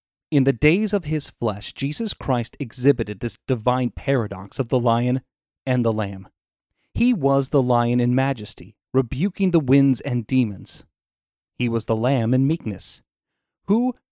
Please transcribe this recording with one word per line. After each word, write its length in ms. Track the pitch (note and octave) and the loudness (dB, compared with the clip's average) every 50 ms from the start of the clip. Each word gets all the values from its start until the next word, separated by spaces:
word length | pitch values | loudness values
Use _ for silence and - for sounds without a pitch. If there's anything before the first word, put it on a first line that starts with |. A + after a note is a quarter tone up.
| _ _ _ _ _ _ | _ _ _ _ _ _
In 140 | - C#3+ C3 | 2 2 4
the 80 | C3+ C3 | 2 2
days 400 | A2+ - D3+ E3 G3+ A3 G#3 G#3+ | 2 4 4 4 4 2 0 -2
of 120 | G3+ E3 | -2 -2
his 260 | D3 D#3 D#3 - - | -2 -4 -4 -4 -6
flesh, 420 | - _ B2 A2+ G2+ G2+ G2+ - - | -8 _ -4 -4 -4 -4 -8 -12 -8
Jesus 400 | - C#3 C#3+ D3+ - A3+ G#3+ - | -6 -6 -4 -4 -4 -4 -6 -6
Christ 420 | - - - C3 A#2+ A2+ - - - | -6 -4 -2 -2 -2 -2 -4 -8 -8
exhibited 600 | C#3 A2+ - - B2 C#3 C#3 A#2 A2 G2 G#2 - | -10 -8 -6 0 4 4 4 4 0 -6 -6 -6
this 180 | - A#2 - - _ | -6 -6 -6 -6 _
divine 440 | - C3 A#2 G#2+ B2 B2 B2+ B2+ A#2 | -4 -4 -2 0 0 0 2 0 -2
paradox 680 | - - - - C#3 C3 A2+ G2+ F#2+ F#2 G2 G2+ - - | -4 -4 -2 0 0 0 0 -2 -6 -10 -12 -8 -6 -6
of 100 | B2+ A#2+ | -4 -2
the 100 | C3 B2+ | 0 0
lion 440 | A#2 B2 A2+ A#2 A#2+ B2 B2+ C3 - _ _ _ _ _ _ _ _ | 2 2 2 2 2 0 -2 -2 -4 _ _ _ _ _ _ _ _
and 180 | C3+ B2+ B2+ A#2 | -2 0 0 0
the 80 | A2+ A2 | 0 0
lamb. 360 | G#2+ G#2+ G2 G2+ F#2+ F#2 - _ _ _ _ _ _ _ _ _ _ _ _ - | 0 -2 -4 -6 -10 -14 -18 _ _ _ _ _ _ _ _ _ _ _ _ -4
He 200 | - A#3 B3 B3+ | 0 2 2 2
was 340 | F#3 C3+ C#3 C#3 C#3 C3+ - | 2 2 2 2 2 0 0
the 140 | - C#3+ B2+ | 0 0 2
lion 360 | B2 B2+ A#2+ A#2+ A#2+ B2 B2 | 2 2 2 2 2 2 2
in 160 | A#2+ A#2+ B2 | 2 2 2
majesty, 600 | C3 C3 C3+ C3+ A#2 G#2+ - - - - G#2+ - _ _ _ - | 2 2 0 -2 -4 -8 -12 -14 -14 -16 -18 -20 _ _ _ 0
rebuking 580 | C3 C3 A2+ - B2+ E3 G3+ - - G3 F#3 | 0 0 0 -2 -4 -2 -2 -2 0 0 2
the 80 | E3 E3+ | 2 2
winds 400 | D3 B2 C3+ C#3 C#3 C#3 C3 A#2 - | 4 4 4 6 6 4 4 2 -2
and 240 | C3+ B2 B2 A2 | -2 -2 -4 -2
demons. 580 | - C3 C3 B2 A2 G2+ F#2+ G2+ - - - - _ _ _ _ _ _ _ _ _ _ _ _ _ _ - | 0 0 0 0 0 -2 -6 -10 -12 -14 -14 -16 _ _ _ _ _ _ _ _ _ _ _ _ _ _ -4
He 100 | B2 A#2+ | -2 -2
was 180 | A2+ A#2 G#2+ | -2 -2 -2
the 100 | - A2+ | -2 -2
lamb 360 | A2 A2+ B2+ C#3 B2+ A2+ A2+ B2+ | 0 0 2 2 2 2 2 2
in 140 | B2+ C3+ | 2 2
meekness, 560 | C#3 D#3+ E3+ - A2 G2+ - - - - - _ _ _ _ _ _ _ _ _ _ _ _ _ | 2 0 -2 -4 -6 -8 -8 -8 -10 -10 -12 _ _ _ _ _ _ _ _ _ _ _ _ _
who, 280 | - G3+ A3+ B3 B3+ A#3+ _ _ _ | 0 0 0 0 -2 -4 _ _ _